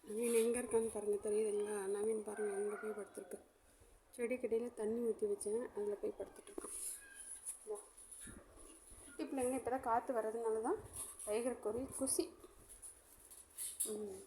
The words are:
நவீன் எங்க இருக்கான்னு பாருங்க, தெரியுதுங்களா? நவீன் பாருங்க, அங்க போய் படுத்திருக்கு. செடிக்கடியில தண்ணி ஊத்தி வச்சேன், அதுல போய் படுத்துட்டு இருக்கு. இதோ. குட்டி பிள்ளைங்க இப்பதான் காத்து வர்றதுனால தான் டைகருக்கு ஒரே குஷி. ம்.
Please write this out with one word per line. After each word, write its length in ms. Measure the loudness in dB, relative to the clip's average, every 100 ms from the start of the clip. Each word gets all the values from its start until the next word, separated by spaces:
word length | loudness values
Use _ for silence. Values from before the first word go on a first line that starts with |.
| -4
நவீன் 240 | 0 6
எங்க 260 | 6 6 4
இருக்கான்னு 300 | 4 2 2
பாருங்க, 360 | 0 2 2 4
தெரியுதுங்களா? 460 | 4 4 2 0 0 0
நவீன் 380 | 2 2 0
பாருங்க, 320 | -2 -2 0 0
அங்க 200 | 0 -2
போய் 160 | -4
படுத்திருக்கு. 480 | -6 -6 -10 -10 -10 -12 -20 -20 -20 -20 -20 -18 -2
செடிக்கடியில 580 | 0 2 4 2 2
தண்ணி 360 | 0 0 4 4
ஊத்தி 140 | 4
வச்சேன், 480 | 2 2 2 0 0
அதுல 240 | 0 0 0
போய் 180 | -2 -2
படுத்துட்டு 220 | -8 -8
இருக்கு. 260 | -10 -10 -8 -6 -6 -6 -10 -14 -14 -10 -10 -10 -8
இதோ. 140 | -8 -8 -20 -20 -14 -14 -14 -16 -20 -20 -20 -20 -20 -16
குட்டி 180 | -6
பிள்ளைங்க 360 | -4 0 2 2
இப்பதான் 200 | 2 0
காத்து 340 | 4 2 4
வர்றதுனால 480 | 2 2 0 2 2
தான் 140 | 2 0 -2 -10 -10 -8 -2
டைகருக்கு 380 | 0 2 0
ஒரே 240 | -2 -2 -4 0
குஷி. 320 | 2 2 0 -6 -20 -20 -20 -18 -18 -20 -20 -20 -20 -20 -16 -6 -6 0 0
ம். 340 | 0 -4 -8